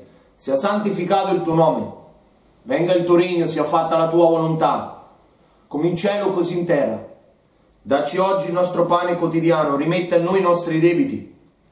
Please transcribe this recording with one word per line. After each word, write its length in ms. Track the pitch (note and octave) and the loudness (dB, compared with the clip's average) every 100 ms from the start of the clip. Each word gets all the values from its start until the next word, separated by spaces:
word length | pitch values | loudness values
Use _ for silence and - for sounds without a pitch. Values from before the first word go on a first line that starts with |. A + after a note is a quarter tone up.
| - _ _ | -18 _ _
sia 220 | _ - C#3 | _ -4 -2
santificato 760 | G3+ G#3 G#3 E3 F3+ G3 F#3+ | 0 -2 -2 -4 0 0 0
il 80 | F3 | -2
tuo 120 | D#3+ | 0
nome, 380 | D#3+ - A2+ G#2 - - - _ _ _ _ | 2 2 0 -6 -12 -20 -20 _ _ _ _
venga 320 | A2+ D3 F3 | -4 -2 2
il 100 | F3 | 0
tuo 120 | E3+ F3 | 4 2
regno, 300 | F3+ E3+ D#3 | 2 0 -2
sia 180 | D3+ | -2
fatta 340 | - E3 D#3+ E3 | 0 0 0 0
la 100 | D#3+ | 2
tua 180 | E3+ E3+ | 4 4
volontà, 840 | E3 D#3+ D#3+ C#3+ - - - - _ _ _ _ _ _ | 4 0 0 0 0 -6 -16 -20 _ _ _ _ _ _
come 180 | C#3+ E3+ | -4 -2
in 100 | F3 | 0
cielo 340 | G3+ G#3 F#3+ | -2 -2 -2
così 280 | F#3 E3 E3+ | -2 -2 -2
in 60 | |
terra. 420 | E3+ C#3+ A#2 G#2 - - _ _ _ _ _ _ | 0 0 0 -4 -12 -20 _ _ _ _ _ _
Dacci 340 | G2+ C#3+ - F3 | -2 -2 0 -2
oggi 300 | F#3+ G3 F#3 | 0 0 -2
il 80 | |
nostro 320 | F3 F3 - E3+ | -2 -2 0 0
pane 300 | E3+ F3 E3+ | 0 0 -2
quotidiano, 600 | E3 D#3+ D#3+ D#3+ D3 C#3 | -2 0 2 2 0 0
rimetti 380 | D#3+ F3+ - | 0 -2 0
a 60 | E3+ | 0
noi 180 | F3 G3 | 2 2
i 40 | |
nostri 380 | F3 E3+ E3 D#3+ | 2 0 0 2
debiti, 560 | E3+ E3 B2 G#2+ - - _ _ _ | 2 2 0 -4 -12 -20 _ _ _